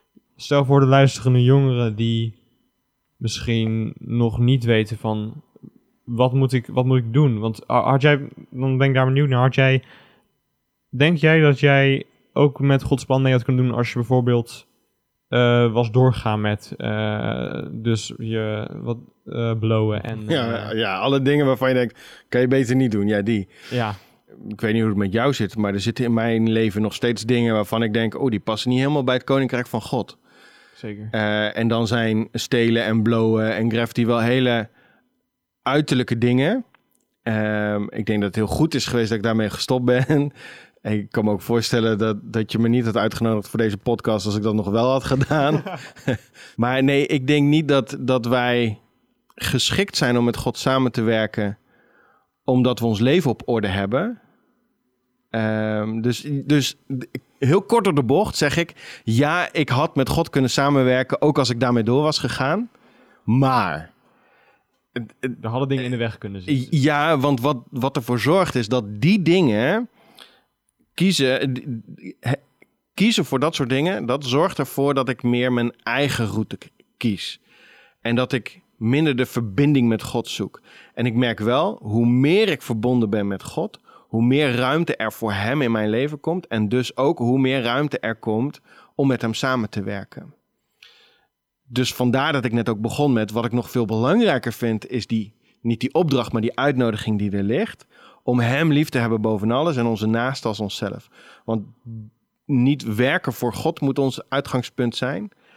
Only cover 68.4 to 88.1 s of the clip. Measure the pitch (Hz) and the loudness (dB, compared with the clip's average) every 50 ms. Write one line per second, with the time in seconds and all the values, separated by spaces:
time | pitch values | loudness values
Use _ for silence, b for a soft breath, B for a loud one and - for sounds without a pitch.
68.4 | 180 - - 127 113 104 127 123 104 101 104 104 117 170 214 214 165 156 170 190 | 2 0 0 -2 -2 0 -2 -2 -2 -4 -4 0 2 2 4 4 4 4 4 4
69.4 | 175 123 104 104 117 143 196 226 247 - _ b b b b b b b b b | 4 4 2 2 2 2 0 0 -2 -6 _ b b b b b b b b b
70.4 | b b b _ _ _ _ _ _ _ _ - 170 196 175 143 135 127 131 - | b b b _ _ _ _ _ _ _ _ 0 0 2 2 2 2 2 2 0
71.4 | - 135 127 127 - 143 120 113 - - - - - - - _ - 120 123 - | -2 -2 -4 -4 -6 -8 -10 -10 -10 -14 -20 -18 -18 -18 -16 _ -4 -4 -4 -4
72.4 | _ _ _ _ _ _ _ _ _ _ _ - 185 233 220 - 151 - 135 127 | _ _ _ _ _ _ _ _ _ _ _ 0 2 2 2 2 0 0 -2 0
73.4 | 135 165 - - 139 117 131 135 151 180 196 214 - 117 123 147 147 123 123 143 | 0 0 -2 -2 -2 -2 0 0 0 0 -2 -2 -2 -2 -4 -4 -2 -2 0 0
74.4 | 170 190 - - 139 - - - 139 143 139 135 127 123 123 - - 120 120 120 | 0 0 0 -4 -6 -6 -4 -2 0 0 0 0 -2 -2 -4 -4 -2 0 0 0
75.4 | 123 127 123 120 117 117 - _ - 117 117 131 143 135 - - 117 104 101 110 | 0 0 0 0 -2 -2 -4 _ -6 -4 -2 0 0 0 -2 -2 -4 -4 -4 -4
76.4 | 107 - - - - - _ _ _ _ _ - - 117 101 85 - - - - | -6 -6 -8 -14 -16 -20 _ _ _ _ _ -4 -4 -2 -2 -4 -6 -10 -14 -14
77.4 | b b b b b b b b b b b b b 117 117 120 123 - - 123 | b b b b b b b b b b b b b -2 0 0 0 0 -2 -4
78.4 | - - - - _ _ _ - 113 113 127 147 160 151 131 120 127 - - 123 | -6 -8 -16 -20 _ _ _ -4 -2 0 2 2 2 2 2 0 -2 -2 -2 -4
79.4 | 117 104 92 117 143 147 147 135 120 117 113 104 - - - 120 110 - - - | -6 -4 0 2 2 4 4 4 4 2 2 0 -2 -4 -6 -6 -4 -6 -6 -8
80.4 | 104 - - - _ B B B B B B B 117 123 110 120 127 120 110 - | -8 -8 -10 -14 _ B B B B B B B -2 -2 0 0 0 0 0 -2
81.4 | 107 113 123 139 170 202 220 - - 110 101 117 117 120 120 127 135 147 175 208 | -2 0 0 0 0 -2 -4 -8 -8 -4 0 0 2 2 2 4 4 4 4 2
82.4 | 220 196 151 117 - - 120 110 104 123 127 123 113 101 107 107 101 101 98 92 | 2 0 -2 -4 -4 -6 -4 -2 0 0 2 2 2 0 0 -2 -2 -4 -6 -8
83.4 | - - - - 180 220 - - b b b b b b b 113 117 123 135 147 | -10 -10 -8 -6 -6 -6 -8 -14 b b b b b b b 0 2 4 4 2
84.4 | 151 135 120 117 127 127 143 165 170 - - - 110 110 - - 113 107 101 98 | 2 2 0 0 0 0 0 0 0 -2 -4 -4 -6 -6 -6 -6 -4 -4 -2 -2
85.4 | 101 113 135 143 131 117 113 110 107 107 107 117 135 151 151 143 - 160 170 185 | -2 -2 -2 -2 0 0 0 0 0 0 0 -2 -2 -4 -6 -8 -6 -6 -6 -6
86.4 | - - 117 110 107 101 120 127 123 - - - 131 151 170 - 120 120 127 135 | -6 -6 -4 -4 -2 0 0 -2 -2 -4 -4 -2 0 0 0 0 0 0 2 2
87.4 | 131 131 131 135 113 117 120 139 151 147 - - - 110 | 2 0 0 0 -2 -2 -2 -2 -2 -2 -4 -4 -4 -6